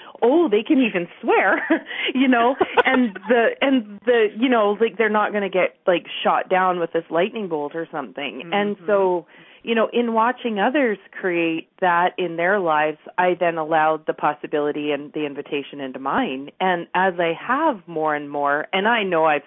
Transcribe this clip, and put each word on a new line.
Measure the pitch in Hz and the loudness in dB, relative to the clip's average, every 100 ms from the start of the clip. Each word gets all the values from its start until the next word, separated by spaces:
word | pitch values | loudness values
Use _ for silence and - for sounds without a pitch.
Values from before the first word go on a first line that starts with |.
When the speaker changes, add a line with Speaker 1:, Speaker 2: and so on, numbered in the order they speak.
| - - | -20 -2
Speaker 1:
Oh, | 233 311 320 | 2 4 4
they | 208 226 | 2 2
can | 285 | 2
even | 233 185 170 - | 2 0 -6 -6
swear, | 233 427 196 294 - - - | 0 2 4 0 0 -2 -2
<laughs> | - - | -8 -4
you | 254 262 | 0 4
know, | 240 233 269 - | 4 2 2 0
Speaker 2:
<laughs> | - | 2
Speaker 1:
and | 254 262 240 185 190 | 2 2 0 -2 0
the, | 240 220 - | 2 2 0
and | 269 262 208 202 | 0 0 -2 -4
the, | 233 240 214 208 | 0 2 2 2
you | 262 | 2
know, | 233 208 208 | 4 2 2
like, | 226 165 | 0 2
they're | 220 | 0
not | 214 208 | 2 0
gonna | 208 196 | -2 -2
get, | 185 170 - - | 0 0 0 0
like, | 175 - - | 0 -2 -4
shot | 208 160 - | 0 0 0
down | 185 185 180 | 0 2 0
with | 165 | -2
this | 165 - | -4 -2
lightning | 165 202 226 190 | -2 -2 -4 -6
bolt | 160 147 165 | -6 -6 -8
or | 165 | -8
something. | 160 123 - 139 113 165 | -10 -10 -10 -12 -12 -4
And | 202 208 202 | -2 -2 -4
Speaker 2:
Mm-hmm. | 170 | 0
Speaker 1:
so, | 202 190 180 160 - - - | 2 2 0 -4 -16 -20 -14
you | - 226 | -2 0
know, | 214 | 0
in | 226 240 | 0 0
watching | 226 226 247 240 208 | 0 0 -2 -4 0
others | 214 285 254 196 - - | 0 2 0 -2 -10 -8
create | 190 170 165 160 - _ | -4 0 0 -2 -8 _
that | 185 170 180 - | 0 2 2 0
in | 180 165 | -4 -2
their | 175 208 | 0 0
lives, | 170 151 151 151 - - | 2 2 0 -4 -8 -2
I | 180 175 | 0 2
then | 175 165 | 0 0
allowed | 156 160 156 156 156 | 0 2 2 0 -4
the | |
possibility | 156 156 151 165 151 147 147 147 | -2 -2 -2 -4 -2 -2 -2 -4
and | 143 147 | -4 -6
the | 156 | -8
invitation | 147 143 139 147 135 143 | -6 -8 -8 -8 -8 -10
into | 135 127 | -12 -8
mine. | 135 190 233 135 143 - | -4 -2 -2 -6 -10 -4
And | 185 175 170 175 | -2 -2 -2 0
as | 190 175 | 0 0
I | 170 160 - | -2 -2 -4
have | 262 320 214 170 | -2 0 -2 -6
more | 165 156 147 | -4 -2 -2
and | 143 | -4
more, | 143 143 143 - | -4 0 0 -2
and | 190 208 | -2 0
I | 240 | 0
know | 196 165 160 | 0 2 2
I've | 147 | 2